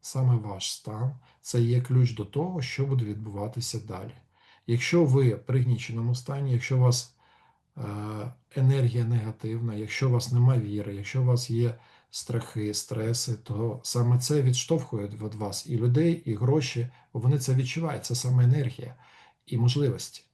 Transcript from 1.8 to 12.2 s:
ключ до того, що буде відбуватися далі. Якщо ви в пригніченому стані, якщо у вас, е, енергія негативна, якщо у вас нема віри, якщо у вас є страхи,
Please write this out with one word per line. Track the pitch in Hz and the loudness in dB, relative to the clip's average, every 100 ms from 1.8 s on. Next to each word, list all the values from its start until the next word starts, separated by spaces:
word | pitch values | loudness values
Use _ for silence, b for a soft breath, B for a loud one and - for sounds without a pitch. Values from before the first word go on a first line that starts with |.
ключ | 123 127 123 | 2 4 4
до | 110 | 0
того, | 101 143 175 180 | -6 -4 -4 -4
що | 127 - 139 | -6 -2 0
буде | 135 | 0
відбуватися | 107 104 107 101 107 120 117 113 | -2 -6 -8 -6 -6 -6 -6 -8
далі. | 101 92 104 - _ b b b - | -10 -12 -12 -16 _ b b b -2
Якщо | 120 - 175 | -2 2 4
ви | 156 131 131 | 6 6 4
в | 107 - | 2 -2
пригніченому | 127 123 113 - 113 117 | 0 2 0 -2 -4 -2
стані, | 123 - 139 139 | -2 -4 -6 -2
якщо | 120 - 131 | -2 0 4
у | |
вас, | 127 123 - b b b b b _ - | 4 4 -2 b b b b b _ -12
е, | 107 104 104 107 104 - _ - | -10 -8 -8 -8 -10 -12 _ 0
енергія | 131 139 120 117 | 2 4 2 0
негативна, | 113 117 110 113 110 113 117 | 0 0 -2 -6 -6 -4 -4
якщо | 107 107 - 135 | -6 -6 -2 2
у | |
вас | 123 - | 2 2
нема | 120 123 127 | 4 6 4
віри, | 104 104 104 | 0 -6 -6
якщо | 101 101 131 | -8 -6 0
у | |
вас | 127 120 - | 2 2 0
є | 117 120 117 B B B | 0 0 -2 B B B
страхи, | - | -14